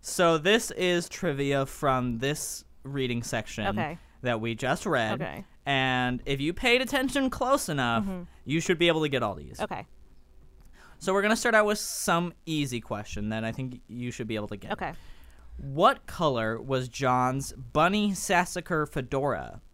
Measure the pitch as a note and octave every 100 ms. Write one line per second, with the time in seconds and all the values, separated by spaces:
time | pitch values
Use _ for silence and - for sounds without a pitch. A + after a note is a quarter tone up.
0 | - - E3+ D#3+ D#3 A3 - - F3+ F3
1 | E3+ - F3+ C#3 C#3 C#3 C3+ - C#3+ C3
2 | B2 A#2 C3+ D3+ - - - - - C#3
3 | C3 A#2 A#2 A#2+ G#2+ - G#2 G3+ D#3+ E3+
4 | - - B2 A#2 A2+ A2+ B2+ E3+ F3+ C#3+
5 | A2 G#2+ C3 D2+ - - - C#3 C3 B2+
6 | B2 B2 - C#3 C#3+ - B3 A#3+ C4 C#4
7 | C4 C#4 C4 - B3 C#4 - D3 A#2+ A#2
8 | D3 F#3 F2 - - D#3 E3 F3 E3+ D#3+
9 | D3+ C3+ A2 F2+ C#2 - - C#3 - -
10 | - - - - - - - - - -
11 | - F#3+ G3+ A3+ B3 A3 G#3 G#3 - -
12 | - E3+ F3 - - D#3 C#3+ A#2+ - G#2
13 | G#2+ G#2+ G#2 A2 A2+ A2+ C3 B2 - A#2+
14 | B2 - A2 A2 G#2 G2+ - G#3 E3+ D#3
15 | - - - - - - C#3 C#3 G#3 C#4
16 | - - E3 B2 A2 A2+ B2 C3 B2 -
17 | C3+ B2+ B2+ C3+ C#3 - B2 D3+ E3+ G#3
18 | G#3 F#3+ - F3+ F3 F3+ E3+ D#3+ D3 -
19 | B2+ C3+ C#3 G2 B1 - -